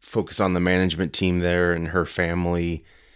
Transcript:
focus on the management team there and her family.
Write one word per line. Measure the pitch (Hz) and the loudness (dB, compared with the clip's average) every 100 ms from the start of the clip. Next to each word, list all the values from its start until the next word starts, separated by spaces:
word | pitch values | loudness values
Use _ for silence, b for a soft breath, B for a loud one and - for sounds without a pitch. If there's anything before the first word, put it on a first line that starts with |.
focus | - 113 92 - | -6 -4 -2 0
on | 95 | 2
the | 90 | 2
management | 90 92 92 82 87 | 2 2 2 0 -4
team | - 92 90 | 0 0 2
there | 87 87 87 | 2 2 2
and | 85 82 | 0 -2
her | 90 | -2
family. | 80 - 85 87 87 87 85 80 b b b | -2 -2 -2 0 0 0 -2 -6 b b b